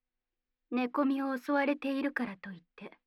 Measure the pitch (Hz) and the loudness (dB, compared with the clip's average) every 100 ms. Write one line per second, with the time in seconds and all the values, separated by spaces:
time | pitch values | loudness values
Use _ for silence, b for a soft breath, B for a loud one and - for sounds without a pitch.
0 | _ _ _ _ _ _ _ 247 247 269 | _ _ _ _ _ _ _ -2 0 2
1 | 269 269 269 262 269 285 277 294 269 269 | 2 2 0 -2 0 2 2 0 0 0
2 | 277 277 233 190 202 170 - - 202 - | -2 -2 -4 -6 -12 -12 -16 -20 -18 -18